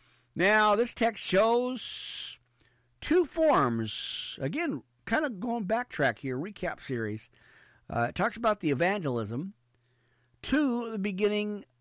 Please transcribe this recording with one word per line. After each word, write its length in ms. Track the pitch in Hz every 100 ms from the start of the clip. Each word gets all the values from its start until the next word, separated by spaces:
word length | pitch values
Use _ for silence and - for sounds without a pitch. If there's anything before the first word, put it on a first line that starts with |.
| _ _ _ -
Now, 400 | 190 214 214 208
this 180 | 240
text 300 | - 226 208
shows 1120 | - 185 226 240 247 262 - - - - - - _ _ _ _ _ _
two 240 | - 339 311
forms. 1120 | 330 311 196 127 113 110 - - - - -
Again, 420 | 139 269 330 151 - _ -
kind 200 | 240 294
of 140 | 190
going 260 | 240 233 185
backtrack 540 | 226 247 - 135 110
here, 180 | 135 127
recap 420 | 196 202 175 -
series. 520 | - 123 107 110 - _ - - - _ -
Uh, 180 | 117 117
it 60 | -
talks 220 | 214 220
about 220 | 233 208
the 100 | 156
evangelism. 840 | 135 175 233 151 120 104 120 190 - _ _ _ _ _ _ _ _
To 480 | - 277 277 240 233
the 80 | 220
beginning, 680 | 208 185 208 208 208 208 - _